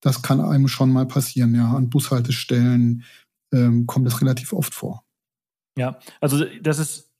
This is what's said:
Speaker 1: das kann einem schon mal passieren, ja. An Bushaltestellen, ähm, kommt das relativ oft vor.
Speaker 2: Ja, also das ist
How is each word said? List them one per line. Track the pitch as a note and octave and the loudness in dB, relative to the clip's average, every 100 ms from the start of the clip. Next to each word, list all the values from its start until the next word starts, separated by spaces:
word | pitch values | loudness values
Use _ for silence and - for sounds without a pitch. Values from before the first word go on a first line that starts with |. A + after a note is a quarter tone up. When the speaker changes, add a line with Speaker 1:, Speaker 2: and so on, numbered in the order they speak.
Speaker 1:
das | C#3+ C3 | -2 -2
kann | - C3+ | 0 0
einem | C#3+ C#3+ C3+ | 2 2 2
schon | - C3 | 2 2
mal | C3 C3 | 2 0
passieren, | - A#2 C3 A#2+ | -2 -2 0 2
ja. | A#2 A#2 | 2 2
An | C3+ B2+ | 2 0
Bushaltestellen, | C#3+ - B2+ A#2+ A#2+ - B2 B2 B2 A#2 A#2 - - _ _ - | 0 0 -2 -2 -4 -2 0 2 4 2 0 -6 -20 _ _ -2
ähm, | C3 A#2+ A#2+ A#2 | 2 4 2 0
kommt | - B2 | 0 0
das | A#2+ | 0
relativ | C3+ B2+ - | 0 0 -4
oft | F#3+ D3 | -6 -6
vor. | - - A2+ _ _ _ _ _ _ _ - | -6 -10 -12 _ _ _ _ _ _ _ -6
Speaker 2:
Ja, | B2+ C3 - - | -6 -6 -20 -4
also | D3+ C#3+ F3+ - | 0 0 -2 -4
das | D#3 D3 | -4 -2
ist | D3+ - _ _ | -4 -8 _ _